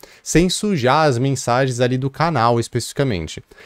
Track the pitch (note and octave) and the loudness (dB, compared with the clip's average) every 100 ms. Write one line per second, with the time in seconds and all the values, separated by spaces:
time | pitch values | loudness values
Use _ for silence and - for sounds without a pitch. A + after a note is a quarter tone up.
0 | - - - D#3+ F3+ - G#3+ F3 A#2+ D3 | -20 -20 -2 2 2 0 -2 0 2 4
1 | D#3 A#2 C3+ C3+ - A#2+ C3+ A#2+ B2 B2+ | 2 2 0 -2 0 0 0 0 0 0
2 | C3+ - E3 C#3+ A#2 A#2+ A2+ A#2+ - - | -4 -2 -2 2 2 2 0 -4 -6 -2
3 | C#3 F#2 D#2+ - - - | -2 -2 -6 -12 -18 -20